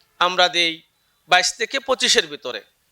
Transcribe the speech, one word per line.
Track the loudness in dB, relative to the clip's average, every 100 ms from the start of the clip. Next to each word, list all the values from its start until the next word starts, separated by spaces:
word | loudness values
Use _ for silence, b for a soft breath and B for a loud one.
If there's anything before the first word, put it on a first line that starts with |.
| _ -2
আমরা | 0 2 2
দেই | 2 0 -2 _ _ _ _ 0
বাইশ | 2 2
থেকে | -4 -6 -6
পঁচিশের | -4 -2 0 0 -2
ভিতরে, | -6 -12 -12 -14 _ _